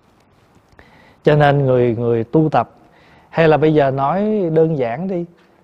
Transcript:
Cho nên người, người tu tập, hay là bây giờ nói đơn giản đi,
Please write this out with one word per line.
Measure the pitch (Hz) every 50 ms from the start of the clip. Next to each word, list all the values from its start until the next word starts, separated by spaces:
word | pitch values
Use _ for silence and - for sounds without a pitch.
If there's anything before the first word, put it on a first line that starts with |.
| _ _ _ _ _ _ _ _ _ _ _ _ _ _ _ - - _ _ _ _ _ _ _ -
Cho | 151 151
nên | 147 147 143 139 143 135
người, | 127 127 123 123 123 110
người | 113 120 117 120 117 110
tu | - - 160 156 151
tập, | - 123 110 - _ _ _ _ _ _ _ _ _ _ _ _
hay | - 160 165
là | 156 151
bây | 139 151 156 151
giờ | 151 139 135
nói | 131 135 135 143 170 196 208 214 214 208 185 165 156
đơn | 160 160 160 160
giản | 139 123 113 117 147 185
đi, | 190 190 175 170 - - _ _ _ _ _